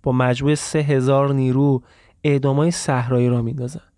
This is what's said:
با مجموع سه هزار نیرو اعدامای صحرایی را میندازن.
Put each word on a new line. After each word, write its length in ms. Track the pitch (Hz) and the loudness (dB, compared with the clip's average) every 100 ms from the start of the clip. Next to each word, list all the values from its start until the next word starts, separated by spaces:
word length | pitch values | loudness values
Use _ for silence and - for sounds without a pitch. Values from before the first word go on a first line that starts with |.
با 100 | - | 0
مجموع 420 | 127 127 123 139 | 0 0 0 0
سه 240 | 151 - 160 | -2 -2 -2
هزار 560 | 147 139 127 139 139 | 0 0 2 2 2
نیرو 480 | 139 131 127 143 127 - _ _ _ | 0 0 2 2 0 -4 _ _ _
اعدامای 460 | 151 143 139 139 165 | -2 0 0 2 0
صحرایی 580 | 170 - 131 120 127 123 | -2 -2 -2 0 2 2
را 140 | 120 | 0
میندازن. 380 | 117 135 123 160 _ | -2 -6 -8 -10 _